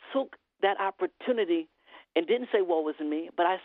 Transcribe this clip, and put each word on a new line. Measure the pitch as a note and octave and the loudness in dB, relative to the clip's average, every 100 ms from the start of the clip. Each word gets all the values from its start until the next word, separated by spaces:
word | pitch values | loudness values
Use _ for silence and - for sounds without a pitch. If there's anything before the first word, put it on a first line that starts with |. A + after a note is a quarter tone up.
| - | -6
took | C4+ - - _ _ | -4 -4 -8 _ _
that | F#4+ - | 0 0
opportunity | G4 - F#4 - - A#3 F3 E3+ D#3+ _ _ - - E3 | -4 -2 -6 -4 -2 0 0 0 -2 _ _ -20 -6 -2
and | E3+ | 0
didn't | A#3+ B3 | 0 2
say, | G#3+ | 0
"Woe | F3+ D#3+ D#3 | 2 0 0
is | D3+ | -2
me," | D3+ D3+ E3+ - | -4 -4 -4 0
but | |
I | F3 F#3 | 0 0